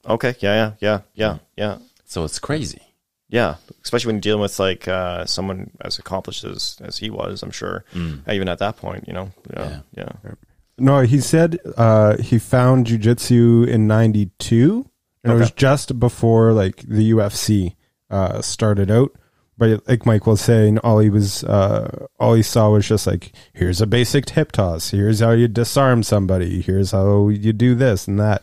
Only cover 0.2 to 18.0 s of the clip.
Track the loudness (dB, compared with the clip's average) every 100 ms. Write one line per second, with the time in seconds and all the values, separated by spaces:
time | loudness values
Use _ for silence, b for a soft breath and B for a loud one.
0.2 | -4 -4 -2 0 -2 -4 -4 -4 -6 -6
1.2 | -6 -6 _ -10 -8 -10 _ _ -12 -8
2.2 | -8 -8 -8 -8 -8 -14 _ _ _ _
3.2 | -6 -4 -2 -6 _ -18 -6 -6 -4 -4
4.2 | -2 -2 -2 -2 -4 -4 -6 -6 -6 -8
5.2 | -8 -6 -6 -8 -12 -16 -12 -12 -8 -10
6.2 | -10 -12 -12 -10 -10 -12 -16 -12 -10 -8
7.2 | -10 -10 -14 -12 -10 -10 -12 -10 -8 -8
8.2 | -6 -4 -4 -4 -6 -8 -12 -12 -12 -14
9.2 | -14 -16 -18 -14 -12 -14 -18 -16 -16 -16
10.2 | -18 -20 _ _ _ 0 2 4 4 2
11.2 | 2 2 2 -2 -8 0 4 6 4 2
12.2 | 0 -2 0 2 4 2 2 0 0 0
13.2 | 2 4 6 6 4 2 2 4 2 2
14.2 | -2 -6 0 4 4 2 -6 _ _ _
15.2 | 0 2 2 2 0 0 -2 -2 -2 0
16.2 | 2 4 4 4 0 -4 -4 0 2 2
17.2 | 0 -2 0 0 0 -8 _ _